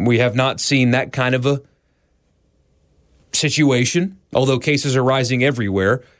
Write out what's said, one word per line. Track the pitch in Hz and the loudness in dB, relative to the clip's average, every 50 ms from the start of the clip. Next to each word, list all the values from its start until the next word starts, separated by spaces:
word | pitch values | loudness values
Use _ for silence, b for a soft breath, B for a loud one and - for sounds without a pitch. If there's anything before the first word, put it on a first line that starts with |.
| - | 0
we | 120 120 113 | 2 2 2
have | 123 120 104 | 2 0 0
not | 127 131 135 117 - | 0 0 -2 -2 -4
seen | - - 143 135 127 123 | -4 0 0 2 2 2
that | 120 127 - - | 2 0 -2 -4
kind | - - 127 127 127 | -4 -4 -2 -2 0
of | 127 123 | 0 0
a | 139 143 139 - _ _ _ _ _ _ _ _ _ _ _ _ _ _ _ _ _ _ _ _ _ _ _ _ _ _ _ _ _ _ _ _ _ | 0 -2 -2 -4 _ _ _ _ _ _ _ _ _ _ _ _ _ _ _ _ _ _ _ _ _ _ _ _ _ _ _ _ _ _ _ _ _
situation, | - - - 147 - 147 156 139 127 123 123 123 - 175 180 196 - - _ _ - | -4 -2 -2 -2 0 2 2 2 2 2 0 0 0 -2 -2 -4 -6 -12 _ _ -2
although | 131 127 135 135 120 | 0 0 0 0 0
cases | - 160 147 139 - 143 127 | 0 -2 -2 -2 0 0 0
are | 135 | 0
rising | 127 127 - - 127 113 127 123 127 | 2 2 2 0 0 -2 -2 0 0
everywhere. | 143 135 117 110 98 95 98 95 98 123 131 b b b | 0 0 -2 -2 -2 0 0 2 2 0 -2 b b b